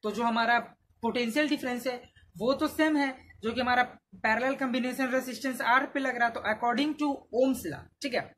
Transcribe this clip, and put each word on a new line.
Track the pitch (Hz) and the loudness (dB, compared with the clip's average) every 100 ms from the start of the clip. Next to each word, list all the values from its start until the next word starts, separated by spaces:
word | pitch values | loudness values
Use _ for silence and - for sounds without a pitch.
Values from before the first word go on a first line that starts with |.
तो | 214 | -4
जो | 196 | -2
हमारा | 233 226 233 240 233 - _ _ | 0 2 4 2 0 -16 _ _
potential | 226 240 233 226 302 | -2 0 0 2 2
difference | 294 262 247 254 | 0 -2 -4 -4
है | 247 - _ _ 170 | -6 -12 _ _ -6
वो | 220 | -2
तो | 269 311 | 0 0
same | - 311 302 | 2 2 4
है, | 277 262 - - | 2 -2 -16 -8
जो | 220 | -6
कि | 233 | -2
हमारा | 247 247 247 - _ - | 0 2 0 -4 _ -4
parallel | 220 226 254 269 | 0 2 0 0
combination | 262 247 247 254 262 | 0 0 -2 -2 0
resistance | 262 254 226 269 247 - | 0 -2 -6 -6 -2 4
R | 254 277 | 4 4
पे | 285 | -2
लग | 269 240 | -2 0
रहा | 233 | 0
है, | |
तो | 226 202 | 0 -2
according | 214 240 233 294 302 | 0 0 2 0 0
to | 294 277 - 220 | -2 -2 -4 2
Ohm's | 262 254 175 | 2 2 -4
law, | 135 - _ | -10 -14 _
ठीक | 285 | -4
है। | 214 - | -4 -4